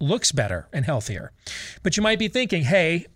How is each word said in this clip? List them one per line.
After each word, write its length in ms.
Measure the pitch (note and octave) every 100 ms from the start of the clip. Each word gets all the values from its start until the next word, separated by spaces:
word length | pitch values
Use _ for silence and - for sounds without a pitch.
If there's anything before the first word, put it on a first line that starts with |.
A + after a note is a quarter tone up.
looks 300 | C#3+ A#3 -
better 380 | C#3 G#2 F2+ -
and 120 | - B2+
healthier. 480 | C3+ - F#2+ - _ - - - -
But 140 | F#3+ F#3
you 60 |
might 160 | G#3+ A3
be 100 | G#3+
thinking, 360 | B3+ B3 F3+ C3
"Hey, 420 | F#3+ D#3+ E3+ -